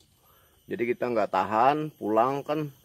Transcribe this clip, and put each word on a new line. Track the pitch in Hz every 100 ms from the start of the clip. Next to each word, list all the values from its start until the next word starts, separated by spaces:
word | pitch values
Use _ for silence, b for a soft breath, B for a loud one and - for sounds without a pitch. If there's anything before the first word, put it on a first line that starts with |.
| _ b b b b b
jadi | - 98 120 117
kita | 123
nggak | 117 95 92
tahan, | 95 110 131 151 156 -
pulang | 104 110 127 139
kan | 135 151 147 135